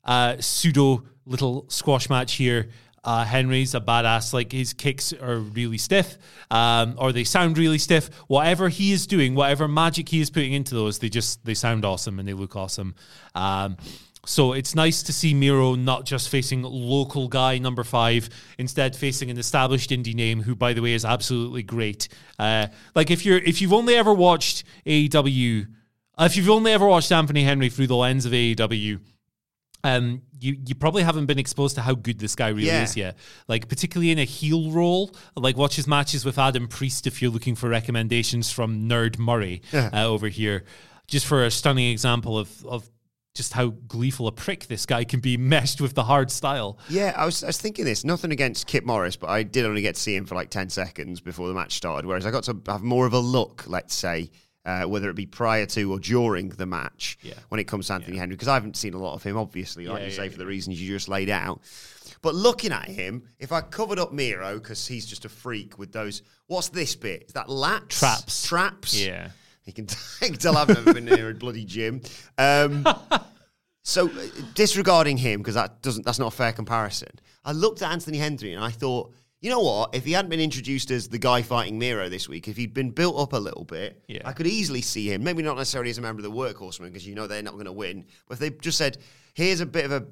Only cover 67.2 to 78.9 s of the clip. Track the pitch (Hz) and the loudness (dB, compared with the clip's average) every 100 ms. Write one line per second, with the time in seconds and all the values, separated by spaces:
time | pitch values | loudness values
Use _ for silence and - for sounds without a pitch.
67.2 | - 139 113 135 147 214 - - 135 113 | -10 -12 -6 -2 -2 -2 -4 2 2 2
68.2 | - - - 170 196 - - 110 95 90 | -2 -6 -2 0 0 -2 -4 -2 -2 -6
69.2 | 90 - _ _ - 104 104 - - - | -12 -18 _ _ -18 -14 -12 -12 -12 -6
70.2 | 233 135 175 151 147 190 117 120 117 117 | -6 0 4 4 6 6 6 4 4 2
71.2 | 113 113 123 113 104 101 110 127 - - | 2 -6 -8 -8 -8 -4 -4 -4 -12 -18
72.2 | - - 135 143 147 147 143 - - 285 | -10 2 6 6 4 4 2 2 0 -2
73.2 | - _ _ _ _ _ - 185 180 - | -2 _ _ _ _ _ -2 2 2 -2
74.2 | 98 - 123 - 208 196 190 170 151 131 | -12 -12 -8 2 2 4 6 6 6 2
75.2 | 127 104 101 107 98 - 135 110 - 120 | 0 -2 -2 -2 -2 -4 -6 -4 -4 -2
76.2 | 120 - 117 113 110 117 104 - - - | -4 0 -2 -2 -4 -4 -2 -8 -12 -20
77.2 | _ _ 135 156 214 190 180 170 160 151 | _ _ -8 0 0 0 -4 -4 -4 -4
78.2 | 151 139 104 87 110 113 131 | -4 -4 -8 -6 -6 -4 -4